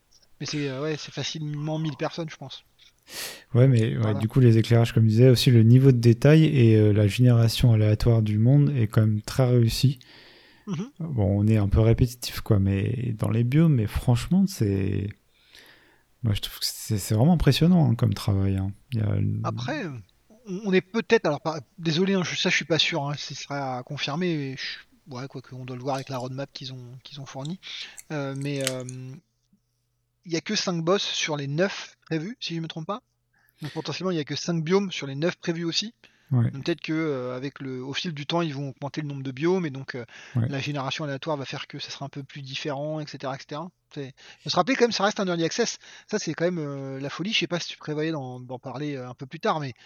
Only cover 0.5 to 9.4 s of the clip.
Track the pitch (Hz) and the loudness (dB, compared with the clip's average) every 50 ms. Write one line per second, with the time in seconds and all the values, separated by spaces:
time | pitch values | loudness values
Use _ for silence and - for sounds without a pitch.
0.5 | 156 147 143 139 131 131 151 156 156 143 - - - 147 131 - - 160 151 151 | -6 -6 -4 -4 -4 -4 -4 -4 -6 -6 -8 -10 -8 -8 -8 -6 -6 -8 -8 -6
1.5 | 147 147 151 156 156 156 160 156 135 - 156 147 - 170 165 156 - - - - | -6 -6 -4 -4 -4 -2 -4 -4 -4 -4 -6 -6 -6 -8 -10 -10 -10 -14 -16 -16
2.5 | - - _ _ _ _ _ _ _ _ _ - - - - - - - - _ | -16 -18 _ _ _ _ _ _ _ _ _ -16 -14 -12 -12 -12 -14 -16 -8 _
3.5 | - 117 131 139 127 113 110 120 139 123 110 107 104 101 110 110 - 135 123 117 | 4 4 6 6 6 4 2 2 0 0 0 0 0 0 -2 0 4 6 6 6
4.5 | 110 113 110 - 117 117 117 - - 117 113 110 107 113 123 131 120 - - 143 | 6 6 4 4 4 4 4 4 4 4 4 6 6 8 8 8 8 6 6 6
5.5 | 120 113 110 113 123 131 135 139 127 120 110 117 113 117 - 143 156 160 156 156 | 8 8 8 10 8 8 8 8 6 6 6 4 6 6 6 8 8 8 6 6
6.5 | 151 131 117 113 110 107 107 104 101 107 107 98 98 120 127 123 120 117 117 110 | 6 6 6 8 8 8 6 6 6 4 4 4 4 6 6 6 6 6 4 4
7.5 | - - - 120 110 107 107 107 107 - - 120 117 113 107 107 104 107 113 123 | 2 4 4 6 6 6 4 4 4 4 4 4 4 4 4 2 2 4 4 6
8.5 | 139 147 143 143 147 123 110 101 - 113 110 110 107 107 - - - - | 6 6 6 4 2 0 0 2 2 4 4 4 2 0 -4 -4 0 2